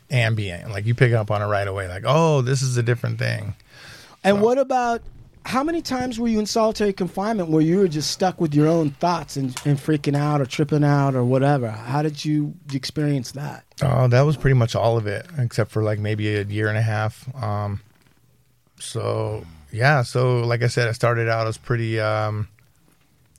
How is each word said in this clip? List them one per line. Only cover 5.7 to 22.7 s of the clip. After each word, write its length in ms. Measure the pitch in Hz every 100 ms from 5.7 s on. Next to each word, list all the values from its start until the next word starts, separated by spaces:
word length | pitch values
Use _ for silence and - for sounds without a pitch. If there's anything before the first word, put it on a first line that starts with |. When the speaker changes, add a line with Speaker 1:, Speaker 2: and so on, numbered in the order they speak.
| 339
Speaker 2:
times 360 | - 254 254 226
were 80 | 233
you 120 | 214
in 60 | 208
solitary 460 | 233 220 214 208
confinement 560 | 196 175 - 202 226 170
where 120 | 156
you 160 | 160 185
were 100 | 190
just 220 | 151 147
stuck 280 | - 185 175
with 120 | 170
your 140 | 147 151
own 220 | 165 156
thoughts 460 | 143 175 170 143 139
and, 180 | 135 127 147
and 120 | 143
freaking 380 | - 156 147 143
out 260 | 147 147
or 40 | 139
tripping 380 | - 147 151
out 320 | 147 143 139 131
or 80 |
whatever? 460 | 123 131 139 143 117
How 300 | 110 113 143
did 220 | 156 147 151
you 280 | 151 147 - -
experience 580 | 135 - - 147 143 117
that? 320 | 135 143 - - -
Speaker 1:
Oh, 260 | 135 127 127
that 120 | 123
was 120 | 147 156
pretty 200 | 135 131
much 200 | 113 98
all 220 | 110 117
of 100 | 104
it, 180 | 101 - 160
except 340 | 120 - 107
for, 120 | 110
like, 160 | 107 104
maybe 360 | 104 107 107 104
a 80 |
year 240 | 101 104 107
and 100 | 107
a 40 |
half. 520 | 113 107 107 - - 131
Um, 380 | 107 104 104 101 - _ _ _ _ _ _ _ _ _
so, 680 | - 113 107 110 110 107 82 80 -
yeah, 300 | 110 131 151
so, 360 | 120 127 127 123
like 220 | 117 117
I 40 | 120
said, 200 | 120 120
I 20 |
started 360 | 110 120 117 113
out, 140 | 113 113
I 20 |
was 100 | 110
pretty, 400 | - 117 113 110
um, 500 | 107 107 107 107 107 _ _